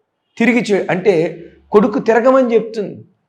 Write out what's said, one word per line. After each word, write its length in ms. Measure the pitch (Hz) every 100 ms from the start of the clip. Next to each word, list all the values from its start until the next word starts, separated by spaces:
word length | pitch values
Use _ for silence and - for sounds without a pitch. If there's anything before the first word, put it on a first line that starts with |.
| _ _ _ -
తిరిగి 240 | 233 233
చె-, 260 | 208 185 -
అంటే 580 | 170 214 165 165 - - _ -
కొడుకు 280 | 208 220 240
తిరగమని 540 | 226 226 254 262 240
చెప్తుంది, 520 | 226 - 220 185 110 - _